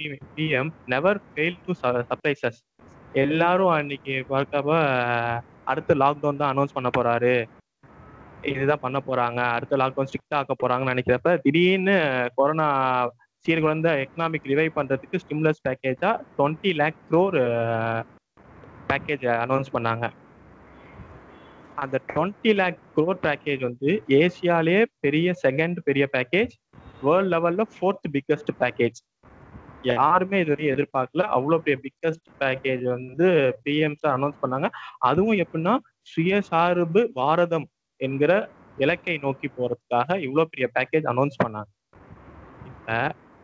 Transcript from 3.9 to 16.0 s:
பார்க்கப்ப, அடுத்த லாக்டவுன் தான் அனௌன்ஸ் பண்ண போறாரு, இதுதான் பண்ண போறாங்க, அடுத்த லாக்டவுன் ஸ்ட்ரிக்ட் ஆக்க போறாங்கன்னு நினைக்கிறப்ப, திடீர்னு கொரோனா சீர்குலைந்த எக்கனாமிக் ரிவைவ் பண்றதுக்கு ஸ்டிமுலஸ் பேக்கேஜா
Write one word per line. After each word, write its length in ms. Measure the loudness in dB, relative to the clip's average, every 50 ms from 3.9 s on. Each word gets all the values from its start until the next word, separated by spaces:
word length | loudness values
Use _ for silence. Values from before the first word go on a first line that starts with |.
| -8 -10 -8 -6 -6 -6 -4 -2
பார்க்கப்ப, 1080 | -2 -2 -2 -2 -2 -4 0 0 2 2 2 2 0 0 0 0 -2 -2 -2 -2 -4 -6 -8 -12 -18 -12 -4
அடுத்த 300 | -4 -4 -2 0 0 2
லாக்டவுன் 420 | 4 4 2 2 0 -2 -4 -2
தான் 200 | 0 -2 0 2
அனௌன்ஸ் 180 | 0 0 0 -2
பண்ண 160 | -4 -2 -2 0 0
போறாரு, 460 | 2 2 2 2 2 2 2 2 -2 -4 -10 -20 _ _ _ _ _ -20 -20 -20 -20 -20 -20 -20 -20 -20 -16 -8
இதுதான் 360 | -6 -6 -4 -2 0 0 0 0
பண்ண 200 | -2 -4 -4 -4 -4
போறாங்க, 300 | -2 -2 0 0 0 0
அடுத்த 400 | -2 -2 0 -2 -2 -2 -2 0
லாக்டவுன் 280 | 0 0 0 0 -2 -4
ஸ்ட்ரிக்ட் 300 | -4 -6 -10 _ -4 -4
ஆக்க 200 | -4 -2 -2 -4 -2
போறாங்கன்னு 360 | 0 0 0 0 0 -2 -2 -2
நினைக்கிறப்ப, 400 | 0 0 0 2 2 0 0 2
திடீர்னு 880 | 2 2 4 4 4 4 2 2 2 2 2 2 2 0 0 0 -2 -2 0
கொரோனா 560 | 0 2 2 2 2 0 0 2 2 0 0 2 0 0 -2 -4
சீர்குலைந்த 880 | _ _ _ _ _ -2 -2 0 2 2 0 0 2 0 0 0 0 -2
எக்கனாமிக் 400 | -6 -6 -4 -4 -4 -4 -4 -2
ரிவைவ் 260 | 0 0 0 0 0 -2
பண்றதுக்கு 420 | -4 -2 -2 -2 -4 -4 -6 -8 -8 -6 -6
ஸ்டிமுலஸ் 340 | -4 0 0 0 0 0 -2 -6
பேக்கேஜா 520 | -6 -4 -4 -4 -4 -2